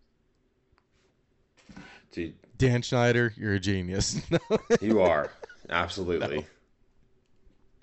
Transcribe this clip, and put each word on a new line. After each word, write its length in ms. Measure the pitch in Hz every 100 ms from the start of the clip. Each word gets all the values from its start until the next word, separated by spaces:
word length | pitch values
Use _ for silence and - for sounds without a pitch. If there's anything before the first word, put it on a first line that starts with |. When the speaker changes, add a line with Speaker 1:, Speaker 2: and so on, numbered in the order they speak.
| _ _ _ _ _ _ _ _ _ _ _ _ _ _ _ _ - - - - _
Speaker 1:
Dude. 220 | - 82 - _ -
Speaker 2:
Dan 240 | 131 120
Schneider, 520 | - 127 120 120 120 110
you're 160 | 104
a 60 | 98
genius. 600 | 95 95 90 95 104 101 - 165 -
<laughs> 300 | 214 - 233
Speaker 1:
You 200 | 104 113
are. 300 | 90 78 73 - - - -
Absolutely. 760 | 85 87 - 90 82 113 76 76 _ _ _ _ _ _ _ _ _ - _ _ _